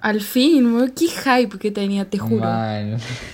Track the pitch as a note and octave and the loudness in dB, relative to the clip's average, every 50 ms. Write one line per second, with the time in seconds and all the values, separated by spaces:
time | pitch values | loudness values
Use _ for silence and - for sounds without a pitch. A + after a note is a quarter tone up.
0 | - A3 G#3 G#3+ G3+ - - B3+ B3+ D4+ E4 C#4 B3 A#3 A#3 A#3 B3+ B3+ C4 - | -4 -2 -2 -2 -4 -2 0 2 4 6 6 6 4 4 4 2 0 0 0 -2
1 | E4 E4 - - - C4+ B3 B3+ B3 G3+ G#3+ F#3+ - G#3 G#3 G#3 G3+ G3 G3+ G3 | -2 -2 -2 -2 0 2 4 4 2 0 -2 -4 -6 -4 -2 -2 -2 0 0 -2
2 | G3 G3 - G3 G#3 A2+ - - A2+ A2+ A2+ A2+ A2+ G#2+ G#2+ G#2+ G#2 G#2 A2 A#2+ | -2 -2 -4 -4 -2 0 0 0 0 0 0 -2 -2 -2 -4 -4 -4 -4 -4 -6
3 | A2+ - B2 - - - | -6 -8 -10 -12 -12 -2